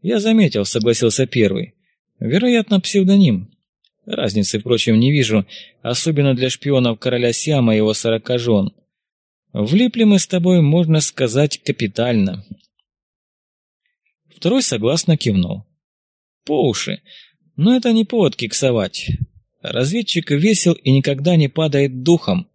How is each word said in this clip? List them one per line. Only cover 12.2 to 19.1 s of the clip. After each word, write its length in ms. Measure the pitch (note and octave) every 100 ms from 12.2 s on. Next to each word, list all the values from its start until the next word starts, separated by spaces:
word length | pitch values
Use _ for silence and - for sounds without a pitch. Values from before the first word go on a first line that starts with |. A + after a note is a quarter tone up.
| F#2+ - - - _ _ _ _ _ _ _ _ _ _ _ _ _ _ _ _ _ _
Второй 260 | E3 C4
согласно 540 | B3 A#2 A2 D#3+ - D#3
кивнул. 480 | B2 G2 F#2 G2 - _ _ _ _ _ _ _
По 240 | - D3 C3+
уши. 340 | G#2+ - G2+ _ - _ _ _ -
Но 180 | F3
это 180 | B3+ A#3+
не 120 | A3+
повод 320 | G#3+ A#3 E3 -
киксовать. 760 | A2+ - C3+ A#2+ F#2 - -